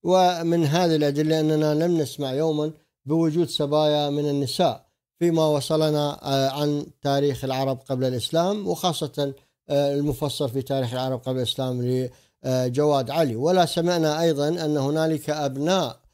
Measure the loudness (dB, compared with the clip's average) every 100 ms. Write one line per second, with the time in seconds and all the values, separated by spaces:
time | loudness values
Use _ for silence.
0 | 2 4 4 2 0 2 2 2 2 2
1 | 2 2 0 2 2 2 2 2 2 0
2 | -2 -6 -6 -2 -2 -2 -4 -8 _ _
3 | -4 0 2 0 -2 -2 0 2 2 2
4 | 0 -2 0 0 -2 0 0 0 _ _
5 | _ _ 0 2 2 0 0 0 2 2
6 | -2 -4 -2 0 0 0 -2 -2 -6 _
7 | -2 2 0 -2 -4 -2 -2 -4 -6 -2
8 | -2 -2 -2 0 0 -2 -4 -2 -2 -2
9 | -6 -4 -4 -6 _ _ -2 0 2 0
10 | -2 -2 -4 -2 -4 -4 -4 -4 -2 -4
11 | -4 -4 -4 -4 -4 -4 -4 -2 -2 -2
12 | -4 -8 _ _ -2 0 0 2 2 2
13 | 0 0 0 0 2 4 2 2 0 2
14 | 2 2 2 2 0 0 0 0 0 0
15 | 0 -2 -4 -2 -2 -2 0 0 0 -6
16 | _